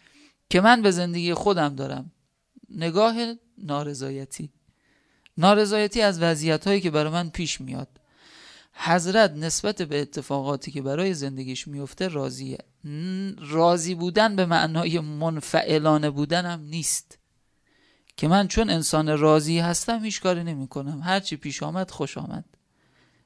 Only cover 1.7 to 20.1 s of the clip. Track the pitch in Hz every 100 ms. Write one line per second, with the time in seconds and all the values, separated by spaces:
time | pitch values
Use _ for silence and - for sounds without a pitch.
1.7 | 135 135 135 139 - _ _ _ _ -
2.7 | - 165 170 226 226 233 233 _ - 151
3.7 | 143 147 139 135 135 135 - 151 _ _
4.7 | _ _ _ _ _ _ - 185 208 208
5.7 | 214 208 233 208 170 170 156 160 156 196
6.7 | 202 175 147 151 170 170 - 160 - 131
7.7 | 165 139 _ _ _ _ - - - _
8.7 | - 170 180 170 214 202 147 160 - 202
9.7 | 214 156 147 143 151 131 139 135 139 -
10.7 | 139 135 147 190 165 139 131 131 127 156
11.7 | 143 139 - 185 151 135 127 135 131 -
12.7 | _ 147 147 180 185 196 196 147 160 170
13.7 | 175 165 175 180 202 208 196 175 165 160
14.7 | 160 170 165 151 147 165 156 - 160 156
15.7 | 156 156 151 151 143 147 170 175 170 147
16.7 | 165 147 - - _ _ _ _ _ _
17.7 | _ _ _ _ - 151 196 196 - 226
18.7 | 160 151 156 156 151 156 156 151 170 170
19.7 | 170 - 233 214